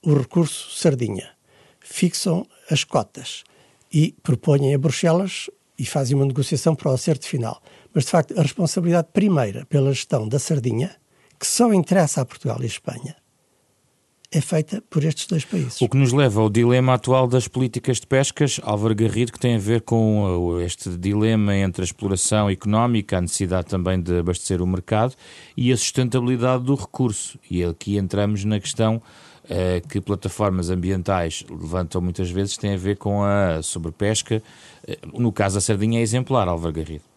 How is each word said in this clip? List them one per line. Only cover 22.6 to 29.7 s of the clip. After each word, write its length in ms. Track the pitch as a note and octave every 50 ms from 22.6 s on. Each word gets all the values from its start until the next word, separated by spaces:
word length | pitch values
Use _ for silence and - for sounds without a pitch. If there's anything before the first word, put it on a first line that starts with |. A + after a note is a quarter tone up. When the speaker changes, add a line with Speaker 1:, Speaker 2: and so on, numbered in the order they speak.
| - G#2 G#2 A2 A#2 B2 A#2+ A2 G2+ - - F#2
Speaker 2:
a 40 |
necessidade 460 | F2 E2+ - - G2 F2+ F2+ F#2 E2+ -
também 340 | - F#2 F2 F#2 F#2 F#2
de 180 | E2+ F2 F2 F2
abastecer 420 | E2+ F2 F2 - - - G2 F2
o 60 | F2+ F2+
mercado, 460 | F#2 F2+ F2+ - A2 G#2+ A2 B2+ C3 _ - - - - - - - -
e 160 | B2+ B2 B2+
a 40 | A#2
sustentabilidade 840 | - - - B2+ B2+ B2 A2+ C3 A#2+ B2 B2+ B2 A#2 B2+ B2+ B2+ B2
do 120 | B2+ C#3
recurso. 600 | C3+ - - - - C3 B2 G#2 - - - - - _ -
E 120 | F2+ F2+
aqui 360 | F2 F2 E2 _ - - G2+ G2+
entramos 480 | G2 F2+ - G2+ G#2 G#2 G#2+ G2 F#2+
na 120 | G#2+ G#2+ G#2
questão, 440 | G2 - - - A2+ A2 A2+ A2+ - - - - - - - - _
uh, 420 | - F#2 F#2 F#2 F2+